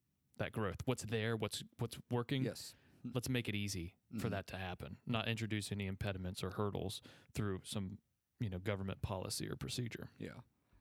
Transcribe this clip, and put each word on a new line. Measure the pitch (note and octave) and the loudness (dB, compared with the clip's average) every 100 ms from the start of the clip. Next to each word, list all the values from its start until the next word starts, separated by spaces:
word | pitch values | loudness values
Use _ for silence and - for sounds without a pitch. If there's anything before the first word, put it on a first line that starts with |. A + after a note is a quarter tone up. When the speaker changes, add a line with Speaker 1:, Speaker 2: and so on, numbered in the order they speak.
| _ _ _ - | _ _ _ -6
Speaker 1:
that | G2 | -2
growth. | - G2+ E2 | 0 0 0
What's | - B2 | 2 2
there, | A2 A2+ A2 A2+ | 2 2 2 2
what's, | G#2 - - - | 0 -2 -6 -4
what's | A#2+ - - | -4 -4 0
working, | A#2+ A#2 C#3 | 0 2 2
Speaker 2:
Yes. | A#2+ - - - - - B2 | 2 -2 -8 -14 -20 -10 -4
Speaker 1:
let's | B2 B2 | 0 2
make | B2+ A#2 | 2 2
it | G#2 | 2
easy | G2+ F#2 E2+ - - | 0 0 -4 -6 -8
for | A2+ A2+ | 0 2
Speaker 2:
Mm-hmm. | |
Speaker 1:
that | G2+ - | 2 0
to | F#2 | -2
happen, | F#2 F2+ - - | -2 -4 -6 -8
not | - A2+ A2 | 0 2 2
introduce | A2+ A2 G#2+ G2 | 2 2 0 0
any | G2+ G2 | 0 0
impediments | F#2+ G#2 F#2 F#2 F2+ | 0 0 0 0 0
or | F#2+ | 0
hurdles | F#2 G#2 G2 F#2+ - - - - | 2 2 2 0 -2 -8 -20 -6
through | - G#2 F#2 | 0 2 2
some, | - G#2+ F#2+ G2+ _ _ _ - | 0 -2 -2 -4 _ _ _ -4
you | A2 | -2
know, | F#2 | 0
government | F#2+ G2+ G2 - | 0 0 0 -2
policy | - F#2 G#2 - - | 0 0 -2 -2 -2
or | - | -4
procedure. | C3+ B2+ A#2+ - - - | -4 -2 -2 -4 -8 -8
Speaker 2:
Yeah. | - - - _ _ - | -10 -10 -16 _ _ -12